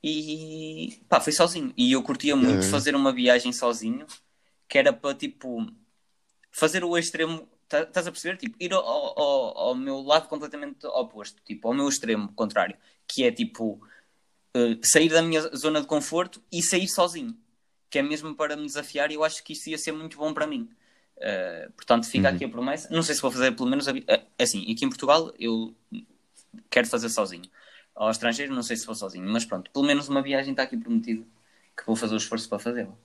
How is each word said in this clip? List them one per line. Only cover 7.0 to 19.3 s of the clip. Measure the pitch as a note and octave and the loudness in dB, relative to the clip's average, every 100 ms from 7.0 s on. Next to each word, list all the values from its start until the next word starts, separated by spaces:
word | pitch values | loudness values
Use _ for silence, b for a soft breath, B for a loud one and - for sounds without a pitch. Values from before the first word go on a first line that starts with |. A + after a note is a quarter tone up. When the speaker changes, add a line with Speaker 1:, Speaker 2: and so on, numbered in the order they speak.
| E3 - D#3+ D#3+ D#3+ _ _ | 0 -2 -2 -2 -10 _ _
Speaker 1:
tá, | D3 | -2
estás | D#3+ F#3 F3 | 0 -2 -4
a | |
perceber? | - E3+ F#3 | -6 -6 -6
Tipo, | A3+ - | -8 -8
ir | F3+ | 0
ao, | F#3+ - | 0 2
ao, | C#3 C#3 - C#3+ C#3 A#2 - | -2 -2 0 2 2 0 0
ao | G2+ B2+ | 0 0
meu | C3+ C3+ | -2 -6
lado | C#3 D#3 D#3+ | 4 4 4
completamente | D3+ D3 D3 C#3+ C#3 D3 | -10 -8 -10 -12 -12 -4
oposto, | - A#2 A2 G2+ - _ | -2 -2 -8 -16 -18 _
tipo, | G#2+ A2+ | -6 0
ao | |
meu | C3 C#3+ | 0 0
extremo | C3+ A2+ A2 G2+ | 0 0 -2 -2
contrário, | - G#2+ G#2 F2+ - b b _ | -4 -2 0 0 -2 b b _
que | - B2 | 2 2
é, | |
tipo, | A#2 A2+ - A2+ G2+ b b b b b _ _ | 2 -6 -4 -6 -6 b b b b b _ _
eh, | B2 A#2+ A2+ | 2 2 2
sair | - D#3 D#3+ | 4 6 6
da | D#3+ | 4
minha | E3 D#3+ D#3 C#3 | 4 0 -2 -4
zona | D#3 D3+ | -2 -2
de | C#3+ | 0
conforto | D3+ C#3+ D#3+ F3+ - _ | -2 0 -2 -2 -6 _
e | E3+ | -2
sair | E3+ F#3 F#3 | 0 0 0
sozinho, | - F3 E3+ B2 A2+ _ _ _ _ _ | 2 0 0 -8 -10 _ _ _ _ _
que | C#3+ | -2
é | |
mesmo | C#3+ D3+ D#3 C#3+ | 0 -2 -6 -4
para | D3+ D3 | -4 -4
me | D3+ | -6
desafiar | C#3+ C#3+ D3 D3 | -8 -8 -2 -2
e | D3+ | 0
eu | |
acho | D#3 | -2